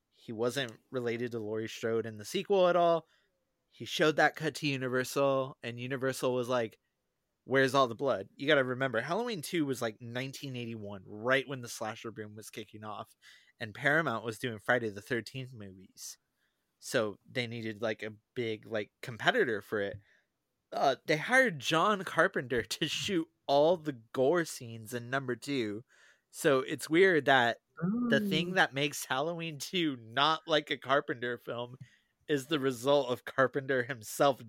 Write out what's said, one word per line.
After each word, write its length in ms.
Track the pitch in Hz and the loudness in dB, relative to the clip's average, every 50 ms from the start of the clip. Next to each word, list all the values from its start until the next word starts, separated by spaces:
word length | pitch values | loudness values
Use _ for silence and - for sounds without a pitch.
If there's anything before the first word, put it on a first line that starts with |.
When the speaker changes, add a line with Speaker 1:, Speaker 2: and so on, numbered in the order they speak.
| _ _ _ | _ _ _
Speaker 1:
He 160 | _ _ - 117 | _ _ -12 -6
wasn't 400 | 104 117 123 120 139 135 117 107 - _ _ | -2 -2 -2 -2 -2 -6 -6 -8 -16 _ _
related 400 | - 131 120 120 117 117 123 120 113 | -6 -4 -2 -2 -2 -2 -4 -4 -4
to 60 | 117 | -6
Laurie 300 | 107 104 110 110 110 110 | -6 -4 -4 -4 -6 -6
Strode 360 | - - - 113 113 113 107 | -8 -4 -2 0 0 0 -2
in 120 | 113 110 107 | -4 -8 -12
the 80 | 104 | -14
sequel 420 | - - 202 180 - 202 190 180 180 | -6 -6 -6 -2 2 2 4 4 4
at 60 | 175 180 | 4 4
all. 300 | 175 170 170 165 - _ _ _ _ _ _ _ _ _ _ _ _ _ | 4 4 4 2 0 _ _ _ _ _ _ _ _ _ _ _ _ _
He 140 | _ - 120 | _ -16 -12
showed 320 | - - - 160 160 156 170 | -8 0 2 2 4 4 4
that 180 | 156 147 - - | 2 2 2 0
cut 180 | 156 156 127 - | -4 -6 -4 -2
to 100 | - 147 | -4 -4
Universal, 920 | 139 131 131 127 123 127 127 - - 143 139 139 135 135 131 131 147 _ - | -2 -2 -4 -2 -2 -2 -2 -2 0 2 2 2 2 2 -2 -4 -8 _ -10
and 160 | 120 117 120 | -10 -10 -8
Universal 540 | 123 127 139 127 127 135 127 - - 131 123 | -8 -6 -6 -2 -2 -2 -2 0 0 0 0
was 160 | 127 123 117 | 0 0 0
like, 300 | 127 123 117 107 - _ _ _ _ _ _ _ _ _ _ _ _ _ _ | 0 0 0 -2 -6 _ _ _ _ _ _ _ _ _ _ _ _ _ _
"Where's 300 | - 127 135 135 135 120 | 2 4 4 4 6 6
all 120 | 139 135 117 | 4 4 4
the 80 | 117 | 2
blood?" 340 | - 143 135 117 95 98 - _ | -2 0 0 0 0 -2 -8 _
You 120 | - 139 139 | -6 2 4
gotta 160 | 156 143 131 | 4 6 4
remember, 360 | 127 127 123 135 135 117 110 | 2 0 -2 -2 0 0 0
Halloween 400 | 117 147 170 208 240 247 226 175 135 | -2 0 -2 -2 -2 -4 -6 -6 -6
two 220 | - - 175 151 | -4 -2 -2 0
was, 160 | 139 131 113 | 0 -2 -2
like, 200 | 123 113 107 - | -4 -6 -6 -8
nineteen 540 | 123 117 117 123 131 135 131 - - 139 127 123 | -14 -10 -8 -8 -8 -8 -10 -12 -12 -10 -8 -8
eighty-one, 460 | 120 117 117 110 104 101 101 98 95 101 | -8 -8 -8 -10 -10 -10 -12 -12 -14 -14
right 400 | 101 107 110 123 131 135 131 131 | -14 -4 2 2 2 2 2 -2
when 140 | 143 131 | -8 -10
the 80 | 120 113 | -10 -12
slasher 420 | - - 117 107 110 110 - 117 | -8 -6 -6 -6 -6 -8 -10 -12
boom 240 | 101 110 107 107 107 | -10 -10 -12 -12 -14
was 140 | 110 107 - | -16 -18 -14
kicking 320 | - 120 107 - - 107 107 | -12 -12 -12 -12 -14 -14 -12
off, 300 | 107 104 104 113 - _ _ _ - - - _ _ _ _ | -10 -10 -10 -12 -14 _ _ _ -20 -20 -20 _ _ _ _
and 140 | 120 110 101 | -12 -12 -10
Paramount 500 | - 127 143 143 160 165 143 117 110 104 | -2 0 2 2 2 2 0 -2 -4 -4
was 140 | 120 107 - | -6 -8 -6
doing 200 | - 123 113 104 | -6 -6 -6 -6
Friday 300 | - - 123 127 117 110 | 0 0 2 2 2 -2
the 120 | 98 101 | -6 -8
Thirteenth 520 | - - 135 117 113 - - 131 131 127 131 | -6 -4 -4 -4 -4 -6 -12 -12 -14 -12 -14
movies. 640 | 113 104 98 92 92 92 - _ - - - - - _ _ _ _ _ _ _ _ _ _ _ _ | -16 -16 -16 -16 -20 -20 -20 _ -18 -16 -16 -16 -18 _ _ _ _ _ _ _ _ _ _ _ _
So 380 | - - - 131 110 107 98 - _ _ | -12 -4 -2 0 0 0 -4 -10 _ _
they 180 | 113 127 123 113 | -8 -6 -6 -6
needed, 340 | 117 120 110 110 110 101 | -8 -8 -8 -8 -8 -4
like, 220 | 113 110 110 - 104 | -4 -4 -4 -2 -6
a 100 | 110 110 104 _ _ _ | -10 -10 -12 _ _ _
big, 300 | - 120 113 110 107 113 110 | -4 -4 -4 -4 -6 -8 -4
like, 240 | 110 107 104 - _ _ | -4 -4 -4 -4 _ _
competitor 600 | - - 117 101 120 165 214 247 196 131 113 101 | -12 -12 -10 0 0 0 2 2 2 2 0 -4
for 200 | - - - 107 | -4 -4 -2 -2
it. 160 | 101 101 101 101 - _ _ _ _ _ _ _ _ _ _ _ _ _ - | -2 -2 -4 -10 -16 _ _ _ _ _ _ _ _ _ _ _ _ _ -2
Uh, 240 | - - 143 127 - _ - | 2 2 2 2 2 _ -2
they 100 | 156 151 | -2 -2
hired 420 | 151 - 240 254 262 233 175 139 | 0 2 4 4 4 4 2 -2
John 440 | 120 - 156 160 175 208 214 190 180 | -2 0 2 4 4 4 2 0 -2
Carpenter 600 | - - 165 160 185 - 190 143 120 131 117 110 | -4 2 2 2 4 2 -2 -4 0 -2 -2 -2
<laughs> 160 | - - - | -2 -4 -4
to 60 | 170 143 | -4 -4
shoot 400 | - 160 143 - 202 165 160 - _ _ _ - | -2 -4 -2 0 0 0 -2 -2 _ _ _ 2
all 300 | 139 143 147 160 185 170 | 6 6 6 6 4 2
the 240 | 151 151 139 117 110 _ - | 0 -6 -8 -8 -12 _ 0
gore 320 | 135 127 135 170 175 160 | 4 4 6 6 4 2
scenes 480 | - - - 131 117 113 113 113 107 123 | 0 -6 -12 -12 -12 -12 -12 -10 -8 -8
in 160 | 120 120 120 | -8 -6 -2
number 260 | 127 139 135 123 123 | -4 -4 -2 -2 -4
two. 480 | 113 - 143 143 135 113 107 101 107 127 _ _ _ _ _ _ _ _ _ | -4 -2 -2 -2 0 0 -2 -2 -6 -10 _ _ _ _ _ _ _ _ _
So 280 | _ - - 160 139 131 | _ 0 2 4 4 4
it's 280 | - - 160 131 - - | 2 0 -6 -6 -4 0
weird 360 | 156 170 196 190 180 151 131 | 4 6 6 6 6 4 4
that 340 | 139 135 131 120 117 113 - _ _ _ - 165 185 214 240 247 240 | 6 6 6 6 4 2 -2 _ _ _ -6 -4 -2 -2 -2 0 2
the 100 | 226 220 | 2 2
thing 320 | 208 202 190 - 180 175 185 | 2 2 0 0 0 0 2
Speaker 2:
Oh. 20 | |
Speaker 1:
that 180 | 190 165 - 123 | 2 2 2 2
makes 320 | 139 143 147 139 - - | -2 -2 -2 -2 -6 -4
Halloween 540 | - 139 131 147 165 175 165 165 165 151 139 | -4 -2 -2 -2 -2 -4 -6 -8 -8 -8 -10
two 380 | - - - 185 170 156 135 120 | -12 -4 -2 0 0 0 -2 -4
not 500 | 113 110 113 131 143 156 160 156 - 165 | -10 -6 0 2 4 4 2 0 0 0
like 240 | 160 151 151 - | 0 0 2 0
a 60 | 147 123 | -6 -6
Carpenter 600 | - 123 135 143 147 - 151 120 120 123 120 117 | 0 2 2 2 2 0 -6 -4 -4 -6 -6 -6
film 400 | - - 131 117 120 120 123 - - - _ _ _ _ _ _ _ _ | -8 -8 -6 -6 -6 -8 -10 -18 -20 -20 _ _ _ _ _ _ _ _
is 200 | - 139 127 135 | 0 0 0 0
the 120 | 165 147 | -2 0
result 500 | 131 139 131 113 117 139 143 143 135 123 | 2 0 -2 0 2 4 4 4 4 2
of 140 | 123 117 - | -4 -4 -6
Carpenter 580 | - - - 135 123 - 147 135 131 139 127 120 | -6 2 2 2 4 2 -2 -2 0 0 0 0
himself 580 | 117 139 117 107 - - - 151 143 127 - 123 | -2 -6 -10 -10 -12 0 4 4 4 4 2 -4